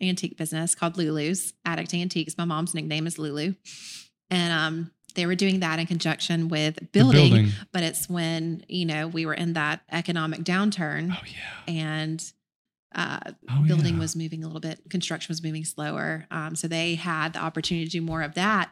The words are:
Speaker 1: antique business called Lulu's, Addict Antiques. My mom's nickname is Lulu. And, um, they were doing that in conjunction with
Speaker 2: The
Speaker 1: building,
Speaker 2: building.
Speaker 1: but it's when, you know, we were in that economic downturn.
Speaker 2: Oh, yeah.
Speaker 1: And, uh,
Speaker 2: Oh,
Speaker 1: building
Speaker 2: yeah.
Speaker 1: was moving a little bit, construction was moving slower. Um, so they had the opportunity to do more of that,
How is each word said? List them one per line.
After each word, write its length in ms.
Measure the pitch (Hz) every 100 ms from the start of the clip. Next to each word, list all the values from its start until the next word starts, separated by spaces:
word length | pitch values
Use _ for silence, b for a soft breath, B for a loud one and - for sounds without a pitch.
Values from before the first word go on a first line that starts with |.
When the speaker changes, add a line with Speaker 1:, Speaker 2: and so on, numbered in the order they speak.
Speaker 1:
antique 380 | 185 180 170 -
business 360 | 156 160 170
called 220 | - 170 175
Lulu's, 560 | 156 156 151 185 - - 170
Addict 260 | 165 170
Antiques. 460 | 175 180 175 156 -
My 60 |
mom's 280 | 170 156 175
nickname 320 | 165 156 151 165
is 100 | 165
Lulu. 360 | 151 147 170 190 - B B B B _ -
And, 220 | 180 170
um, 380 | 160 156 165 165 _ - -
they 100 | 175
were 80 |
doing 260 | 185 196 190
that 180 | 170 160
in 60 | 165
conjunction 640 | 170 160 151 - 165 165
with 280 | 156 151 -
Speaker 2:
The 80 | -
Speaker 1:
building, 460 | 202 - 147 139
Speaker 2:
building. 200 | 117 104 101 -
Speaker 1:
but 100 | 185
it's 260 | 165 - -
when, 560 | 175 165 165 165 160 -
you 180 | 180 165
know, 200 | 151 160
we 180 | 165 160
were 80 |
in 180 | - 170
that 280 | 165 151 156 -
economic 500 | 165 170 170 160 156
downturn. 680 | 165 185 208 190 151 147 170
Speaker 2:
Oh, 100 | 175 -
yeah. 460 | - - - -
Speaker 1:
And, 600 | 165 156 156 156 160 - - _ _ _ _ _
uh, 240 | - - - - - -
Speaker 2:
Oh, 120 | 131
Speaker 1:
building 300 | 151 156 170
Speaker 2:
yeah. 60 | 165
Speaker 1:
was 160 | 160 165
moving 260 | 160 160
a 40 | 160
little 140 | 156
bit, 200 | 160 160 165
construction 420 | 180 - 156 -
was 120 | 165
moving 220 | 160 156
slower. 640 | 160 - 151 147 147 160 -
Um, 240 | 165 156 165
so 100 | 165
they 260 | 165 170
had 380 | 165 175 160 160
the 60 | -
opportunity 440 | 160 165 - 170
to 60 | 160
do 100 | 175
more 220 | 165 160
of 120 | 151
that, 360 | 175 202 208 170